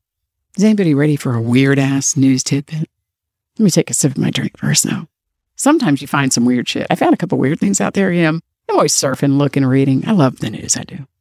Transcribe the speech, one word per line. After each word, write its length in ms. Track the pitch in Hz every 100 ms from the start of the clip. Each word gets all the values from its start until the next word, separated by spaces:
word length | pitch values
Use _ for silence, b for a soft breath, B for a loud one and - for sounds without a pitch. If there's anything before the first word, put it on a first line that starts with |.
| _ _ _ _ _ -
Is 60 |
anybody 300 | 214 208 175
ready 220 | 139 151 143
for 180 | 143
a 60 | 117
weird-ass 760 | 117 123 135 139 135 139 - -
news 260 | 135 131
tidbit? 480 | - 139 - 156 160 _ _ _ _ _ _ -
Let 60 |
me 60 | 214
take 200 | 160 -
a 40 |
sip 180 | - 143
of 60 | 131
my 120 | -
drink 280 | - - -
first, 260 | - 147
though. 220 | - - 160 _ _ _ _
Sometimes 480 | - - 320 208 143
you 60 | 139
find 240 | 143 135
some 120 | 120
weird 240 | 120 123 -
shit. 180 | - -
I 60 | 180
found 180 | 311
a 20 | 277
couple 200 | 175 -
weird 220 | 135 151
things 200 | 196 196
out 140 | 196
there, 180 | 202 190
you 100 | 175
know. 180 | 160 160 - _ -
I'm 80 | 392
always 180 | 156
surfing, 440 | - 139 131 143 139
looking, 260 | 143 147
reading. 400 | 135 135 135 135 -
I 60 |
love 280 | 214 131 -
the 100 | 117
news, 260 | 107 - -
I 80 |
do. 220 | - - 135 _